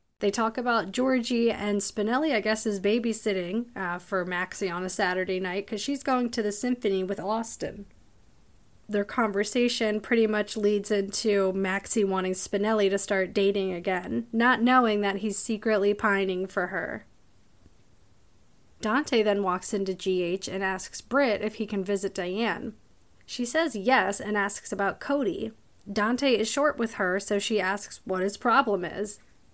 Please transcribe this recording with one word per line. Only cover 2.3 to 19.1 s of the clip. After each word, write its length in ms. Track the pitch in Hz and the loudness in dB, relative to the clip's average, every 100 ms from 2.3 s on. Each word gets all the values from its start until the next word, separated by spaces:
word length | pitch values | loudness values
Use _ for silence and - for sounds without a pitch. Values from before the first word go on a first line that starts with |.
I 60 | 226 | 0
guess, 260 | 208 220 220 | 0 -2 -2
is 120 | 202 | 0
babysitting, 960 | 202 233 233 214 214 190 175 220 240 | 2 2 2 -2 -2 -2 -2 -4 -6
uh, 240 | - 180 180 | -6 -6 -6
for 280 | - 190 180 | -4 -2 -2
Maxie 420 | 180 185 - 190 | -2 -4 -4 -4
on 160 | 175 | -2
a 60 | 185 | -2
Saturday 500 | 202 185 180 185 185 | 0 2 0 0 -2
night 260 | 185 190 202 | -2 -4 -6
'cause 140 | 208 | -6
she's 220 | - 277 | -4 -4
going 280 | - 254 240 | 0 0 0
to 120 | 240 | -2
the 100 | 208 | -2
symphony 500 | 208 247 247 208 190 | 0 0 0 0 0
with 160 | 180 - | -2 -4
Austin. 680 | 190 220 226 - 160 - 202 - - - - - - - - - - | -2 -2 -2 -4 -6 -10 -16 -20 -20 -20 -20 -20 -20 -20 -20 -20 -4
Their 180 | 208 | -2
conversation 960 | 202 - 220 196 208 247 240 240 220 214 | -2 0 0 2 0 2 2 2 0 0
pretty 260 | - 233 220 | 2 2 4
much 320 | 214 208 220 | 2 -2 0
leads 320 | 208 208 196 | 2 2 2
into 640 | 208 196 - 220 202 190 | 0 0 0 2 4 2
Maxie 500 | 190 190 196 - 226 | 2 0 -2 0 2
wanting 280 | 190 190 185 | 2 2 0
Spinelli 560 | 185 - 202 214 214 196 | -2 -2 0 2 4 4
to 80 | 196 | 2
start 340 | - 196 185 | 0 0 0
dating 400 | 202 196 202 190 | 2 2 2 0
again, 540 | 175 185 180 180 233 226 | -2 -2 -2 -2 -4 -2
not 320 | 226 240 233 | 2 4 4
knowing 380 | 240 254 233 208 | 6 6 6 4
that 180 | 202 196 | 0 0
he's 200 | 214 196 | -2 0
secretly 560 | - 214 220 208 202 | 0 0 0 2 2
pining 520 | 208 214 196 190 180 190 | 2 2 2 2 -2 -4
for 200 | 196 180 | -2 -2
her. 400 | 185 - - - - _ - - - - - - - - - _ - - _ - - | -4 -6 -8 -12 -20 _ -20 -20 -20 -20 -20 -20 -20 -20 -20 _ -20 -20 _ -20 -8
Dante 400 | 214 247 302 | -2 0 2